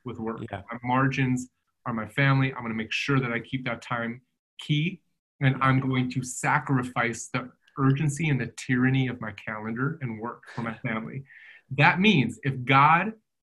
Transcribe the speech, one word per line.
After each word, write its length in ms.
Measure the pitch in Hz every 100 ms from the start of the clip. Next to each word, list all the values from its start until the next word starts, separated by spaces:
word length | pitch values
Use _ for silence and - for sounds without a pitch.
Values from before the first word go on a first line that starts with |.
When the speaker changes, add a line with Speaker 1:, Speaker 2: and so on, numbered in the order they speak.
Speaker 1:
with 140 | - 117
work. 220 | 110 113 117
Speaker 2:
Yeah. 120 | 98 -
Speaker 1:
My 80 | 120
margins 680 | 123 127 135 143 127 127 127 _ _ _
are 80 | 123
my 140 | 113 107
family. 480 | - 139 135 131
I'm 80 | 123
gonna 120 | 117
make 180 | 110 110
sure 260 | - - 131
that 140 | 123
I 80 | 117
keep 240 | - 131
that 180 | 123 117
time 400 | - 120 117 123 _ _ _ -
key, 400 | - 147 175 185 _ _ _ -
and 160 | 135 127
Speaker 2:
Yeah. 80 | 135
Speaker 1:
I'm 140 | 131
going 300 | 131 127 127
to 120 | 131
sacrifice 1040 | - - 139 143 139 131 123 131 117 110 -
the 180 | 123 123 _ _ -
urgency 500 | 135 139 151 139 156
and 120 | 123
the 80 | 113 -
tyranny 520 | - 123 127 131 127
of 120 | -
my 120 | 110
calendar 680 | 104 113 107 110 113 147 165
and 200 | 123 107
work 220 | 117 - -
for 80 | -
my 120 | 113
family. 500 | 107 117 110 113 139 - - - - -
That 260 | 135 165 175
means 380 | 214 170 107 -
if 200 | 139 127
God, 500 | 123 135 151 165 214 - _ _